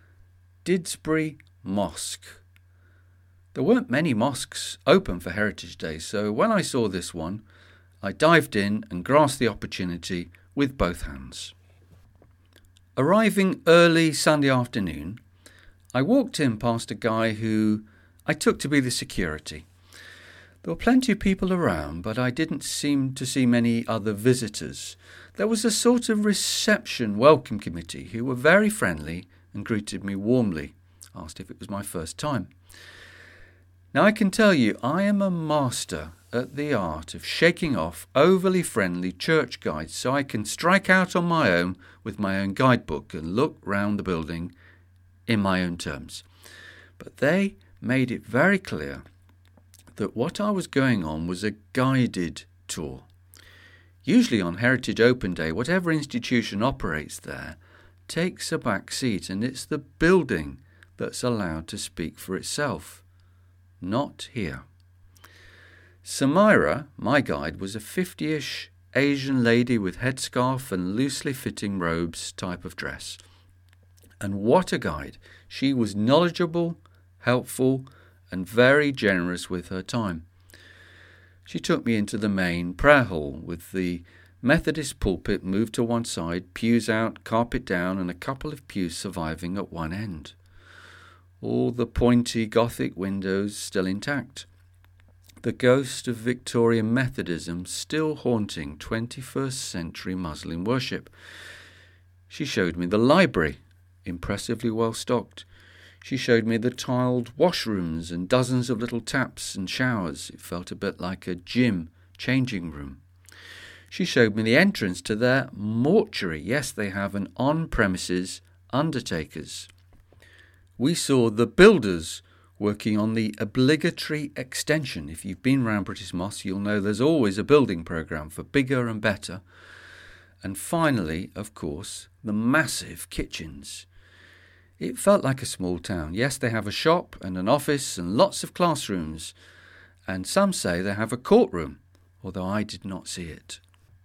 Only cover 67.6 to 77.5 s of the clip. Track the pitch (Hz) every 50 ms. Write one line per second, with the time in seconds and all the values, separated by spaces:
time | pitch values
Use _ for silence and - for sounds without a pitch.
67.6 | 98 98 101 110 107 - - - 185 - - - 156 151 156 151 131 - - -
68.6 | - - _ _ _ _ - 123 139 143 143 139 131 139 135 131 120 117 117 120
69.6 | 123 123 123 113 98 92 87 - 117 127 131 - - - - 127 123 127 131 127
70.6 | 131 - 98 92 90 90 101 113 135 143 135 - - 151 135 131 - 113 107 -
71.6 | - 104 98 95 85 82 82 82 87 85 82 - - - - - - 92 90 90
72.6 | - 92 - - - 69 71 - - - - - - - - _ _ _ _ _
73.6 | _ _ _ _ _ _ _ _ _ _ _ - - 101 98 101 101 113 139 185
74.6 | 185 - - 147 113 98 76 76 71 - - - - - - - - - - -
75.6 | 135 135 139 127 113 101 95 104 104 117 139 156 175 175 165 - 180 165 160 175
76.6 | 170 165 165 - - _ _ _ _ _ _ _ - 120 123 123 - -